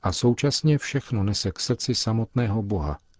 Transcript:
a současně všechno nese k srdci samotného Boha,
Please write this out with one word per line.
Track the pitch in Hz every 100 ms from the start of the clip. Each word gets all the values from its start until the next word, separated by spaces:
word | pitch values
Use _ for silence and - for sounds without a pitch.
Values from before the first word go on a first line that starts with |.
a | 98
současně | 87 123 120 143 - 156 147
všechno | - 143 - 113
nese | 98 101 101
k | -
srdci | - 123 - 120
samotného | - 113 113 - 120 104
Boha, | 101 101 73 73 _ _